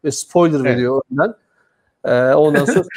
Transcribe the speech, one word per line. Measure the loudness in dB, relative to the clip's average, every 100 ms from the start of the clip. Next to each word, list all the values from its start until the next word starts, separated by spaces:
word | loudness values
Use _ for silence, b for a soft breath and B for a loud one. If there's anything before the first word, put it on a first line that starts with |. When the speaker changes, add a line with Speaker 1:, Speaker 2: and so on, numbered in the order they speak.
Speaker 1:
Ve | -8
spoiler | -8 -4 0 2 0
Speaker 2:
Evet. | 0
Speaker 1:
veriyor | 0 0 -2 -4
oradan. | -4 -4 -4 _ _ _ _ _ _ -2
E, | 0 2
ondan | 4 4 2 0
sonra | 0 -2